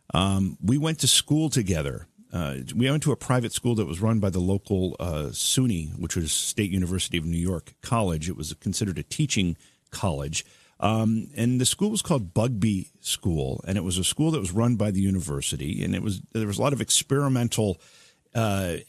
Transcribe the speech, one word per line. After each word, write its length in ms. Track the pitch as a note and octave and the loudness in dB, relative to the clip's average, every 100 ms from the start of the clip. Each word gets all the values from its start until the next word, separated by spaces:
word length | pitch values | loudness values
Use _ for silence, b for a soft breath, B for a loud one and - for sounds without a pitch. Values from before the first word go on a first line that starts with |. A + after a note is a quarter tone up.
| - | -2
Um, 460 | F2 F#2+ G2 F#2 - | 2 2 2 0 0
we 140 | F#2+ C#3+ | 0 2
went 200 | D#3+ D#3 | 2 2
to 80 | C3 | 4
school 400 | - - D3+ D#3+ | 4 4 2 2
together. 580 | C3 F#2+ D#2+ C#2 B1 - _ - | 2 2 0 -2 -6 -10 _ -8
Uh, 240 | F#2 D2+ C2+ B1+ D2+ | -4 -4 -4 -4 0
we 140 | C3 | 2
went 120 | D3 | 2
to 80 | D3+ | 0
a 40 | A#2+ | 0
private 360 | - B2+ A#2 | 0 0 0
school 220 | - A#2+ A2+ | -2 0 2
that 100 | E2+ | 0
was 140 | E2+ | 0
run 200 | A2 A2+ | 2 2
by 100 | G2 | 2
the 80 | F2+ | 2
local, 540 | F2+ G2 - F#2+ F#2 - | 2 0 0 0 0 -2
uh, 300 | F2 D2+ C#2+ | -4 -2 -4
suny, 680 | - - - B2+ F2 D#2 F2 | -2 0 2 2 0 -4 -6
which 180 | E2+ F#2 | -4 -2
was 160 | D#2 | -2
State 380 | - - - G2+ | -2 -2 -2 0
University 460 | F#2 F2 F#2 - F2 | 0 0 -2 -2 -2
of 80 | |
New 140 | D#2+ E2+ | -2 -2
York 340 | F2 E2+ - - | 0 -2 -6 -16
College. 480 | - A#2 G2 D#2+ E2 | -4 0 0 0 -4
It 80 | - | -6
was 160 | D2+ D#2+ | -8 -6
considered 380 | G#2 - G2+ D2+ | -4 -2 -2 -4
a 40 | |
teaching 540 | - - D3 G#2+ F2+ E2 b b b | -6 -2 0 2 0 0 b b b
college. 540 | - G2 C#2 C#2+ E2 b b b - | -4 -2 -2 -4 -6 b b b -4
Um, 520 | G2+ A2 A2 A2 - | 0 2 2 2 -2
and 240 | - A#2+ B2+ | -2 0 2
the 60 | |
school 260 | B2+ - G#3 | 2 0 0
was 120 | G#3+ | 0
called 320 | - C#3+ F2 | 0 -2 0
Bugby 560 | - A#2+ A2 A2 F#2+ - _ | 0 0 2 2 2 -4 _
School, 640 | - - G2 D#2+ C2 - - | -6 -4 0 0 -2 -4 -4
and 120 | G2 | -2
it 60 | |
was 120 | F2 F2 | -2 -2
a 80 | |
school 260 | F2+ - D#3 | -2 0 0
that 80 | D#3 | 0
was 120 | F2+ | -2
run 240 | F#2+ A#2+ A2+ | 0 2 2
by 140 | G#2 | 2
the 100 | F#2+ | 2
university, 840 | G2 F#2+ D2+ C#2 - - - - | 2 2 0 -4 -4 -4 -4 -2
and 120 | F2 | -2
it 80 | F#2 | -2
was, 180 | G2+ F#2+ - | -2 -4 -6
there 140 | A2+ G#2+ | -4 -2
was 120 | G2+ | 0
a 40 | |
lot 120 | C3 | 0
of 80 | C3 | 0
experimental, 960 | A2 - - C3+ C#3 B2+ A#2+ - G#2 F2+ b b b b _ | 0 0 2 0 2 2 0 2 0 -2 b b b b _
uh, 420 | A#2+ A2 G2 F2+ E2 | -2 0 0 -2 -4